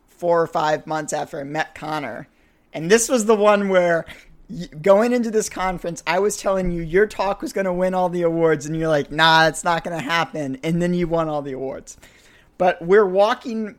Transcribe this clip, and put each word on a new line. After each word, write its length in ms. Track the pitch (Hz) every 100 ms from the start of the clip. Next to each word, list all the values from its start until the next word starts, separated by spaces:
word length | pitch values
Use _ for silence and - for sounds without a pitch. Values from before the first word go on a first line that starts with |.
| _
four 360 | - 170 170
or 40 | 160
five 400 | 165 156 156 156
months 280 | 156 151
after 260 | 165 143 156
I 40 |
met 300 | 139 156 147
Connor, 540 | - 156 156 127 110 139 _ _ _ _
and 160 | 156 165
this 180 | 226 -
was 160 | 254
the 100 | 208
one 360 | 214 208 202 202
where 340 | 185 175 165 - - - - -
y-, 160 | 170 175 151
going 320 | 190 196 240
into 160 | 247 226
this 180 | 214 -
conference, 540 | 233 185 175 180 165 -
I 120 | 180
was 180 | 208 196
telling 360 | 202 190 180
you 100 | 170
your 240 | 160 180 214
talk 340 | - 196 190
was 140 | 320
gonna 180 | 202 185
win 220 | 180 185
all 160 | 185 180
the 120 | 175
awards, 440 | 170 165 165 156 151
and 100 | 160
you're 120 | 160
like, 220 | 147 -
"Nah, 360 | 151 160 160 160
it's 180 | 147
not 180 | 180 165
gonna 200 | 180 165
happen," 560 | - 170 160 156 139 131
and 200 | 165 170
then 100 | 180
you 160 | 175 170
won 220 | 165 160
all 100 | 147
the 120 | 139
awards. 440 | 131 135 160 - - - _ _ _ _ -
But 240 | 180 -
we're 240 | 165 202 190
walking 680 | 190 214 247 269 220 214